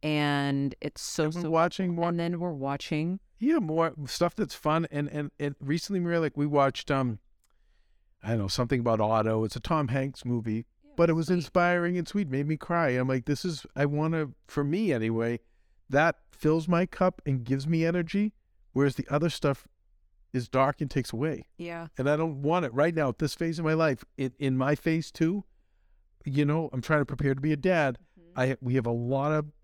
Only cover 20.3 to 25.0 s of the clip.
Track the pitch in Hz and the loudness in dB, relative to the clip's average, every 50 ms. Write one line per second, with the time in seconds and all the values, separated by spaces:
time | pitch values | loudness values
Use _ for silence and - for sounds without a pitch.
20.3 | - 127 120 - - 131 135 135 143 - 160 135 - 139 123 - - 113 139 160 | -4 -4 -4 0 2 2 2 2 2 -2 -6 -2 -2 -4 -4 -4 -6 -4 -4 -4
21.3 | 151 - - _ _ - 170 170 170 170 165 156 _ - 131 139 147 151 165 165 | -4 -6 -10 _ _ -14 -12 -10 -10 -10 -12 -12 _ -2 0 2 2 2 0 -2
22.3 | 151 135 139 147 165 180 170 127 113 131 147 170 170 160 151 131 117 _ 160 143 | -4 -2 -2 0 0 0 0 -2 0 2 2 2 2 2 0 0 0 _ -2 -4
23.3 | - - 170 165 165 160 165 156 156 160 160 156 135 - - _ _ - 135 131 | -2 -2 -4 -2 -2 -2 0 0 2 2 2 2 0 -2 -6 _ _ -4 -4 -4
24.3 | - _ 143 135 131 131 131 135 151 - - 165 160 165 | -4 _ 0 0 2 2 2 2 0 2 2 0 0 0